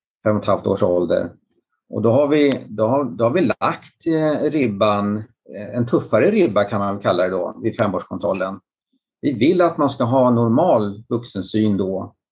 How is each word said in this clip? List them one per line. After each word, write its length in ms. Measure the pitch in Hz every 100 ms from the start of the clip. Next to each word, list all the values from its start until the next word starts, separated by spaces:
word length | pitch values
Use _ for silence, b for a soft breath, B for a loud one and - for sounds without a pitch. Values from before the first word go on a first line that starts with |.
| _ _
Fem 120 | 110 104
och 60 |
ett 60 | 104
halvt 180 | 95 104
års 160 | 95
ålder. 500 | 95 87 87 90 90 - _ _ _ _ _
Och 120 | 110
då 100 | 110
har 160 | 131 143
vi, 380 | 151 143 120 -
då 180 | 110 110
har, 180 | 139
då 200 | 127 120
har 60 | 117
vi 100 | 170
lagt, 680 | 131 - 160 160 - _ 170
eh, 440 | 160 156 147 143
ribban, 680 | 151 123 98 107 101 104 107 107 _ - 98
eh, 200 | 104 120
en 100 | 120
tuffare 440 | 156 120 110 170
ribba 340 | 220 170 101
kan 160 | 101 104
man 200 | 101 101
kalla 220 | 110 90
det 80 | 92
då, 300 | 92 87 -
vid 140 | 113 -
femårskontrollen. 840 | 104 90 - 92 101 95 95 98 _ _ _ _ _ _
Vi 120 | 135
vill 280 | 113 139 180
att 180 | 170 165
man 100 | 139
ska 160 | -
ha 260 | 120 135 123
normal 760 | 120 117 123 180 123 104 101 -
vuxensyn 680 | 120 120 98 90 107 107 98
då. 380 | 95 95 101 _ _